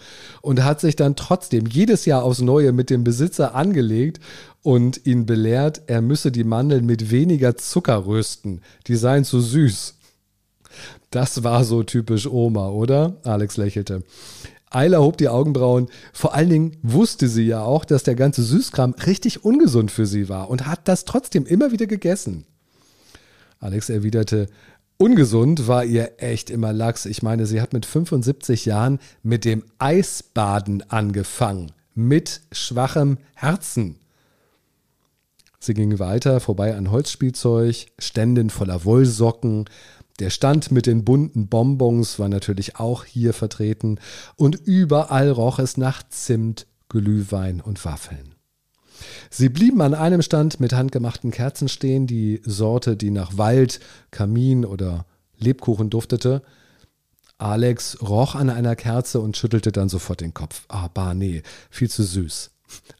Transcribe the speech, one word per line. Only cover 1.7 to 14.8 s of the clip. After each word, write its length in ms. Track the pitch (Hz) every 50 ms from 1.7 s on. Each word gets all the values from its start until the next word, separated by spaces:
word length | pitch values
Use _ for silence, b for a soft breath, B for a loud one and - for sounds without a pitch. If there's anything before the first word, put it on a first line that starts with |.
| 117 151 214 233 214 - -
Jahr 160 | 170 139 127
aufs 180 | 123 127 123 120
Neue 320 | 123 123 139 151 147 131
mit 160 | 123 127 123 -
dem 160 | 131 120 120
Besitzer 500 | 120 117 120 151 180 - - 143 120 113
angelegt 640 | 131 165 202 196 143 120 110 110 113 135 156 - - B B B B B B B B
und 420 | - 151 127 120 120 123 127 - -
ihn 220 | 139 123 123 113
belehrt, 560 | 107 117 110 110 113 120 131 143 156 151 - - -
er 120 | 120 117
müsse 300 | 113 123 147 - - 147
die 140 | 120 120 113
Mandeln 420 | 110 113 117 135 147 143 127 120
mit 240 | 117 117 110 113 107
weniger 460 | 117 127 160 180 170 139 127 123 117
Zucker 500 | - - - - 185 - - 117 101 92
rösten. 540 | 98 107 110 104 - - - - 101 92 87 b b b b b
Die 100 | - 120
seien 280 | 110 117 123 135 143 135
zu 160 | - 127 123
süß.“ 560 | 120 113 127 160 151 113 95 - - - - _ _ _ _ _ _ _ _ _ _ _ _ _ _ B B B B B B B B -
„Das 320 | - 123 131 - - 131
war 220 | 113 120 120 123 127
so 180 | 110 117 117
typisch 440 | 110 - - 120 113 110 113 104 104
Oma, 420 | - 127 120 117 117 110 104 95 98
oder?“ 480 | 101 107 113 123 135 143 156 175 190 - -
Alex 320 | 120 107 101 107 101 -
lächelte. 480 | 107 101 101 - 107 98 - 95 92 - B B B B B B B B B B B B B -
Ayla 260 | 127